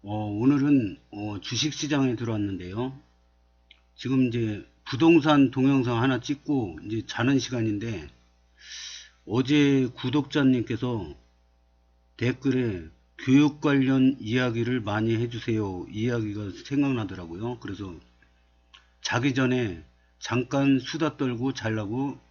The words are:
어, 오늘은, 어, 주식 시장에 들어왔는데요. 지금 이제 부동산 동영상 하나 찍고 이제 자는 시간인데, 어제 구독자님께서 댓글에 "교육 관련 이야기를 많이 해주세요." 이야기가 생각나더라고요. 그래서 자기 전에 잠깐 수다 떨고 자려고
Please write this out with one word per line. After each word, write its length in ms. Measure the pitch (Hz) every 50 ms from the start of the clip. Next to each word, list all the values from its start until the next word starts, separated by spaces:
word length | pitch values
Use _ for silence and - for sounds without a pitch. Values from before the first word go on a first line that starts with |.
어, 240 | - 101 104 107 107
오늘은, 720 | 104 101 104 117 131 143 139 135 143 147 135 117 98 90 - _ _
어, 280 | - 101 104 104 104 95
주식 340 | - - 123 110 - 156 139
시장에 400 | - - 143 151 143 135 131 120
들어왔는데요. 840 | 110 120 117 113 107 104 101 95 87 90 90 92 110 123 131 135 139 - _ _ _ _ _ _ _ _ _ _ _ _ _ - _ _ _ _
지금 360 | - - 123 135 131 131 123
이제 380 | 113 120 117 107 104 98 - _ _ _ _
부동산 680 | - - 117 156 165 170 160 139 156 151 143 139 127
동영상 500 | 127 135 131 135 139 135 123 120 123 113
하나 180 | 120 135 131 120
찍고 600 | 117 - 147 - _ - 147 135 117 92 80 95 90
이제 220 | 101 110 110 -
자는 320 | - - - 120 127 139 135
시간인데, 720 | 120 - 127 120 113 110 104 101 104 117 110 87 - - _ _ _ _ _ _ _ _ _ _ - - - - - - - - - - _ _ _ -
어제 640 | 98 120 131 127 147 151 143 143 139 135 131 117 123
구독자님께서 1200 | - - 127 117 147 143 147 - 151 139 131 127 123 110 - 123 107 - 127 120 110 92 76 71 - _ _ _ _ _ _ _ _ _ _ _ _ _ _ _ _ _ _ _ -
댓글에 720 | 117 120 131 131 - 139 127 127 123 117 101 87 82 80 - _ _ _ _ -
"교육 420 | - - 127 139 147 151 151 147
관련 560 | - 151 139 139 131 131 135 135 131 131 139 -
이야기를 640 | - 107 113 127 127 123 113 117 117 117 127 127
많이 340 | 107 104 104 107 110 113 113
해주세요." 680 | 110 120 120 117 110 - - 113 110 107 98 92 87 82 -
이야기가 580 | - 107 110 123 120 117 110 107 101 104 104 98 87 - -
생각나더라고요. 960 | - 143 139 143 139 131 120 110 95 98 90 87 82 85 90 110 120 123 117
그래서 360 | - 113 98 87 101 95 87 78 - _ _ _ _ _ _ _ _ _ _ _ _ _ _ - _ _ _ _ -
자기 320 | - - 120 120 143 127
전에 500 | 135 131 123 127 127 123 104 87 80 78 _ _ _ _ _ _ _
잠깐 640 | - - 113 123 123 - - 139 139 139 135 131
수다 360 | 127 - - 156 160 151 - -
떨고 360 | 143 127 123 113 123 135 131
자려고 680 | - - 113 110 110 107 98 110 127 139 143 131 127 _ _